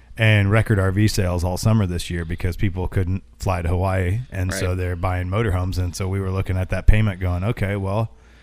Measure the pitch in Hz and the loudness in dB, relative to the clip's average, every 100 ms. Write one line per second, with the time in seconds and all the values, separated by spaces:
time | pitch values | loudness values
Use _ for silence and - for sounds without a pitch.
0 | - - 110 107 98 110 107 104 95 95 | -12 0 4 4 4 2 4 2 2 4
1 | 107 - 92 90 90 90 113 110 95 87 | 2 2 0 0 -2 0 2 2 2 -2
2 | - 87 82 87 92 82 104 85 90 - | -6 -6 -6 -4 -4 -2 -2 -2 -2 -2
3 | 87 95 - - 98 90 85 90 95 92 | -2 -2 -6 -6 -2 -2 0 0 0 0
4 | 90 104 123 95 92 95 95 90 90 87 | 0 -2 -4 -6 -4 -2 -2 -2 -2 -2
5 | 92 90 90 98 117 92 90 90 90 - | -2 -2 -2 -2 0 0 -2 -2 -4 -4
6 | 95 98 95 95 92 92 92 92 - 107 | -4 -2 -2 -2 -2 -2 -2 0 6 6
7 | 107 90 90 87 98 120 95 101 95 101 | 4 0 -2 0 -2 -2 -2 -2 -2 -2
8 | 113 - - - | -4 -6 -20 -20